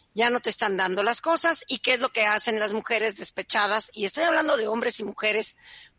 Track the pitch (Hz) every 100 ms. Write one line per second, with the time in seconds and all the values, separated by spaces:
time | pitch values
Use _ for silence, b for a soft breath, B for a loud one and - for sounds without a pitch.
0 | B 208 240 240 233 - 214 190 185 185
1 | 208 233 320 330 330 311 - 254 247 240
2 | 254 226 208 214 240 220 214 220 - 220
3 | 220 208 185 - - 226 202 214 - 214
4 | 196 302 339 320 311 294 214 233 240 -
5 | 202 - 214 214 208 - B B B